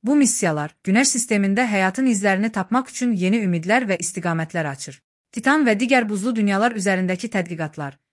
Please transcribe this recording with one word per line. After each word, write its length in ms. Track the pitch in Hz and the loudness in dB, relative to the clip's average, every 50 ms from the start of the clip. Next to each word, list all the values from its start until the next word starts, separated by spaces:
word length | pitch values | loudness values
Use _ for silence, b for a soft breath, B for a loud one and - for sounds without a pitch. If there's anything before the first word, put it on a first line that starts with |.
| - | 0
Bu 120 | 220 285 | 2 4
missiyalar, 600 | 294 277 226 - - - 175 156 151 147 151 _ _ _ | 4 4 4 2 0 0 0 0 0 -4 -6 _ _ _
Günəş 340 | - 190 226 277 262 - 247 | 0 2 2 2 2 0 -2
sistemində 500 | 226 - 226 208 196 196 196 214 254 233 | -2 0 0 0 2 2 2 0 0 0
həyatın 400 | 208 196 190 190 185 - 262 262 | 2 2 0 0 0 0 2 2
izlərini 420 | 233 196 196 208 190 185 208 226 | 2 2 2 2 2 2 0 -2
tapmaq 380 | 220 202 185 - 220 254 262 - | -2 -4 -4 0 -2 -2 -2 -2
üçün 220 | - - 254 247 | -6 -4 -2 -2
yeni 340 | 226 185 180 185 208 233 214 | 0 0 2 2 2 2 2
ümidlər 400 | 185 175 170 160 180 214 247 254 | 0 0 0 0 2 0 0 2
və 140 | 202 190 - | 0 -2 -4
istiqamətlər 760 | 175 - - 196 175 175 165 165 160 160 - 175 160 147 139 | -4 -6 -8 -4 -4 -2 -2 -2 -4 -4 -4 -4 -4 -4 -6
açır. 280 | 139 - - 135 - _ _ _ _ _ _ | -8 -12 -16 -16 -20 _ _ _ _ _ _
Titan 360 | - 240 220 269 285 311 294 247 | -12 -4 0 2 2 4 4 2
və 120 | 214 202 | 2 2
digər 300 | 254 233 269 254 233 208 | 2 2 2 2 2 0
buzlu 260 | 208 196 190 247 247 | -4 -4 -2 -2 0
dünyalar 360 | 226 208 202 196 196 214 247 | 0 0 0 2 2 0 0
üzərindəki 560 | 233 214 185 202 190 185 185 180 185 180 - 226 | 0 0 0 0 0 0 0 -2 -2 -4 -4 -4
tədqiqatlar 720 | - 202 180 165 175 160 160 151 156 - 147 139 135 _ _ _ | -4 -4 -4 -4 -6 -6 -8 -8 -8 -10 -10 -10 -12 _ _ _